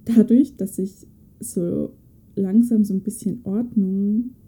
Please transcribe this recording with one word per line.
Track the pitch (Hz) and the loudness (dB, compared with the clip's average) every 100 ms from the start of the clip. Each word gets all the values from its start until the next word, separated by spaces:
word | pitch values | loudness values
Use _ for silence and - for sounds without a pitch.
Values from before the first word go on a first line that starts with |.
| - | 4
dadurch, | 233 208 240 - - | 4 6 4 4 -2
dass | 190 - | -8 -6
ich | 190 - - _ - _ | -8 -8 -20 _ -20 _
so | - - 175 117 - - _ _ _ - | -8 -4 -2 -4 -6 -10 _ _ _ -4
langsam | 190 208 240 220 | 0 2 2 2
so | 202 | 0
ein | 190 | -2
bisschen | 202 208 202 - | -4 -6 -6 -6
Ordnung | - 202 247 220 190 196 202 214 240 - | -6 -4 -2 -2 0 0 0 -2 -4 -12